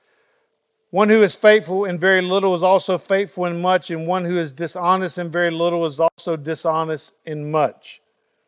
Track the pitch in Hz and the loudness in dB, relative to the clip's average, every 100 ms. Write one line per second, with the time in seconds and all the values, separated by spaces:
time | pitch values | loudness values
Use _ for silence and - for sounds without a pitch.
0 | _ _ _ _ _ _ _ _ _ 175 | _ _ _ _ _ _ _ _ _ 0
1 | 208 220 196 - 214 214 151 190 202 175 | 4 6 4 4 6 6 2 -4 -4 0
2 | 190 190 180 190 190 175 185 190 - 180 | 2 2 2 0 2 2 2 2 2 -4
3 | - 196 202 - 180 170 180 185 - 165 | 0 -2 -2 -4 -4 -2 0 0 -2 -6
4 | 165 185 175 180 156 135 165 180 175 190 | -4 -4 -2 -4 -4 -6 -8 -2 0 0
5 | 185 180 175 170 175 165 170 170 165 139 | -2 -6 -6 -2 -2 0 -2 0 -2 0
6 | 165 - - 160 143 156 170 160 160 151 | -2 -2 -6 -6 -6 -4 -2 -2 -2 -6
7 | - _ - 151 147 156 131 - - - | -10 _ -12 -10 -4 0 0 -2 -18 -20
8 | _ _ _ _ | _ _ _ _